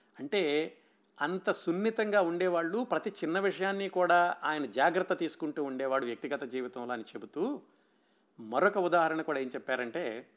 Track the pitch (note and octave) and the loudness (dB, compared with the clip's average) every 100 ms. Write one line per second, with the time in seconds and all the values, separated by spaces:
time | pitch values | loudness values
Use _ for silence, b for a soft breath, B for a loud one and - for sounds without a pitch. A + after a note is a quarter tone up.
0 | b - C#3 G3+ D#3+ D3 D#3+ - b b | b -12 -2 0 2 2 -2 -6 b b
1 | b - D3 F#3 G#3 - - F3 A3 A3 | b -4 -2 -2 -2 -2 0 0 0 0
2 | G#3+ G3+ E3+ F3 F#3 E3+ E3 G#3 B3 D#3+ | 2 4 4 2 2 2 0 -2 0 0
3 | G#3+ - D#3+ F3+ G3 E3+ F#3+ G3 G3 F#3 | -2 -4 -2 2 0 0 -2 -2 -2 2
4 | F3 F3 F3 - C#3 D#3 C3+ A2+ D#3 F3 | 4 6 4 2 -2 -2 -2 2 4 4
5 | F3+ F3+ E3 - D#3 D3+ C#3+ C3 C3+ C3 | 0 0 -2 -4 -6 -4 -4 -2 0 0
6 | B2 A2+ C#3 C#3 B2+ B2+ B2 B2 A#2+ A#2+ | 0 -4 -4 -4 -4 -6 -6 -6 -6 -6
7 | G#2+ A2 G#2 - B3+ C#4 - b b b | -8 -14 -10 -4 -4 -4 -10 b b b
8 | b b b - A2 B2 F#3+ G#3 F3 E3+ | b b b -16 -4 2 2 4 2 4
9 | D#3+ D#3+ D#3 C#3+ B2+ C3 - B2+ A#2+ D#3+ | 4 0 -2 -2 -4 -6 -4 -4 -2 -6
10 | C#3+ A2+ - | -6 -8 -12